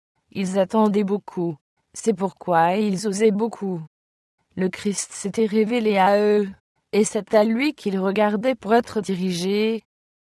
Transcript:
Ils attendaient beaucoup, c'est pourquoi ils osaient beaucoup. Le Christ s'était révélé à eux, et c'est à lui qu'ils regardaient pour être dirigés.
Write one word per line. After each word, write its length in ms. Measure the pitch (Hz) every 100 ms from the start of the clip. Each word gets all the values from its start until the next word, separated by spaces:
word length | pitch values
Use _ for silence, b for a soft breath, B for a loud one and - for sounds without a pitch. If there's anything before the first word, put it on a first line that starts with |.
| _ _ _
Ils 280 | - 185 196
attendaient 440 | 185 220 214 202
beaucoup, 520 | 196 196 - 185 170 151 _ _ _
c'est 200 | - 226
pourquoi 600 | 180 190 - - 165 170 196
ils 320 | 214 185 214
osaient 240 | 196 220
beaucoup. 500 | 202 226 - 196 175 156 _ _ _ _ _ _ 185
Le 140 | 185
Christ 420 | - 208 190 -
s'était 340 | - 196 226 220
révélé 520 | 220 214 247 214 196
à 220 | 190 202
eux, 280 | 208 208 196 - _ _ _
et 120 | 202
c'est 300 | 214 220 196
à 100 | 220
lui 300 | 220 226 294
qu'ils 260 | - 208 190
regardaient 560 | 190 196 208 208 254 254
pour 180 | 202
être 280 | 233 240 220
dirigés. 800 | 196 180 185 170 185 208 220 226 - _ _ _ _